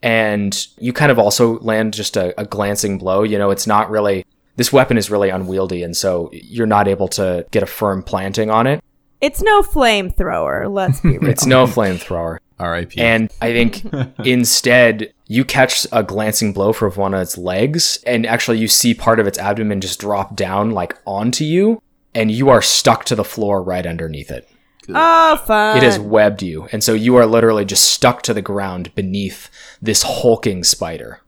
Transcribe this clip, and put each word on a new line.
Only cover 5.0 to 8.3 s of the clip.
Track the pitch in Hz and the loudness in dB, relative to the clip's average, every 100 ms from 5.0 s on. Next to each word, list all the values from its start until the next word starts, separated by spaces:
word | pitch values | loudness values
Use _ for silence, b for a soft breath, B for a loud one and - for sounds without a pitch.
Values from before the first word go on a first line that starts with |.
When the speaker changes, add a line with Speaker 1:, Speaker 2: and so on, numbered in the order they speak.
| 101 | 0
Speaker 1:
really | 107 98 | 0 0
unwieldy, | 92 92 95 95 90 | -2 -4 -4 -4 -4
and | 87 | -6
so | 85 98 90 85 | -4 -2 -2 -4
you're | - - 117 110 | -12 -16 -4 2
not | 104 101 | 2 2
able | 98 95 | 0 -2
to | - 95 90 85 | -2 -2 -2 -2
get | 110 | -2
a | 98 | -2
firm | - 104 95 | -2 -2 -2
planting | 90 101 95 | -4 -6 -4